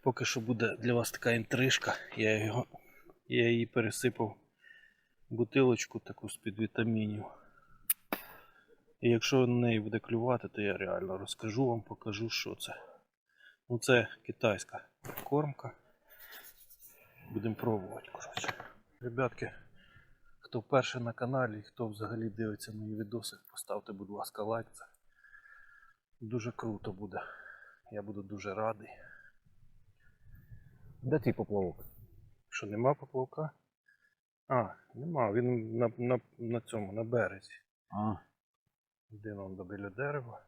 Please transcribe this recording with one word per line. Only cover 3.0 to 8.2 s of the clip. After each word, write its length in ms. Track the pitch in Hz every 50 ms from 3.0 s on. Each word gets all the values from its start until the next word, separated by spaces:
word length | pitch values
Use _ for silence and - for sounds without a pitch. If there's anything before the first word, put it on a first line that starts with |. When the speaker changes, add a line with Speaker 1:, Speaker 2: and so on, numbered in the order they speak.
| - - - _ _ _
Speaker 1:
я 200 | 123 123 117 117
її 180 | 117 117 117
пересипав 720 | 110 - 123 110 110 - - - 123 - - 117 107 - - _ _ _ _ _ - - - - - _ _ _ _ _ _ - _
в 40 | -
бутилочку 640 | 110 120 113 - 135 135 127 120 107 - - - 113
таку 300 | _ - 110 - - 107
з-під 300 | - - _ 110 98 104
вітамінів. 680 | 110 104 _ - 113 113 113 110 107 107 104 107 107 - - - - - _ - _ _ - - - - - _ _ _ - -